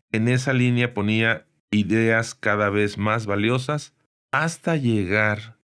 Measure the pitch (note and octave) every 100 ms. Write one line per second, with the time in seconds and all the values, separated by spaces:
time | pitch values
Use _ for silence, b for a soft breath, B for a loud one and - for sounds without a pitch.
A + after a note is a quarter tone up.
0 | _ A2 A#2 B2+ C#3 B2+ B2 A#2+ A#2+ G#2
1 | G#2 A2 A2+ - - _ _ G#2+ F#2+ A2+
2 | A2+ A2+ A2+ - G#2+ G#2 G#2 G#2 G#2 -
3 | G#2+ A2+ G#2 G2+ A2 B2+ C3 D3+ - _
4 | _ _ _ C#3 E3 E3 E3+ D#3 A#2+ A2
5 | F#2 G#2+ G#2+ G#2 - - _ _